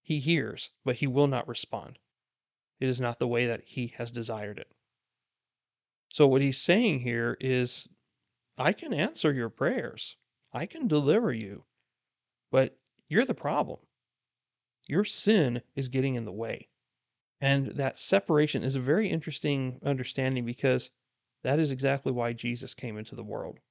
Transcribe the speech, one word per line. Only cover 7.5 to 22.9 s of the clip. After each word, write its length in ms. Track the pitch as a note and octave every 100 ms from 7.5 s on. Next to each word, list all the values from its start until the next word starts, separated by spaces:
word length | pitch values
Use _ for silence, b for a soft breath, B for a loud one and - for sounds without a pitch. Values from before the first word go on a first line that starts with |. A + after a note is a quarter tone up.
| B2+ B2 - - _ _ _ _ _ _ -
"I 140 | C#3
can 200 | A3 -
answer 400 | F3 F3 - D#3
your 180 | C3+ A#2
prayers. 680 | - C#3+ B3 C3 - - - _ _ _
I 140 | A#2 E3+
can 220 | E4 B3+
deliver 440 | D3+ C#3 F#3+ A#3
you. 320 | A2+ G#2 G2+ - _ _ _ _ _ _ _ _
But 280 | C3+ C3+ _ _ _ _
you're 160 | D#3
the 100 | C4
problem. 460 | D#3 C#3+ A3 - - _ _ _ _ _ _ _ _ _ _ _
Your 180 | D3
sin 580 | G#3 - - A3 C#3 A#2+ -
is 140 | - C3
getting 280 | C3 C3+ B2
in 80 |
the 80 | G#2+
way." 360 | F#2+ A2+ A2 - _ _ _ _ _ _ _
And 280 | C#3 C#3 C3+
that 260 | - C3+ -
separation 640 | - G3 - D3+ D3+ C3
is 140 | G2+ C3+
a 40 |
very 280 | B2+ E3+ A3
interesting 720 | D#3+ D#3 D3 D3+ C#3 C3 B2+
understanding 640 | C#3+ C#3 B2+ - C3 C3
because 460 | A#2+ A#2+ C3 B2+ - _ _ _ _ _
that 160 | B2+ D3
is 120 | D#3
exactly 420 | C3 C3+ C3+ C#3
why 220 | B2 A#2+
Jesus 400 | A#2+ A#2+ A#2+ A#2+
came 220 | - B2+